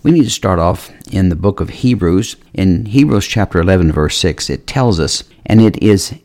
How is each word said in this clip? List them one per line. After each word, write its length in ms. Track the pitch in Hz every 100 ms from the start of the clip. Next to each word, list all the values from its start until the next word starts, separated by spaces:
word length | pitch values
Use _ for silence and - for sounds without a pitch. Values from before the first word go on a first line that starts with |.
we 80 | 143
need 120 | 165
to 60 | 120
start 300 | - 101 90
off 320 | 85 - - - -
in 180 | 95 92
the 80 | 82
book 240 | 98 101
of 100 | 87
Hebrews. 680 | - 127 113 85 92 110 - _
In 320 | - 95 90 110
Hebrews 400 | 123 147 110 -
chapter 340 | 110 98 87
eleven, 300 | 87 92 82
verse 260 | 73 76 -
six, 320 | 87 73 -
it 160 | 65 -
tells 340 | 135 123 85
us, 240 | 69 - - _ -
"And 140 | 110
it 220 | 110 -
is 320 | 107 98 - -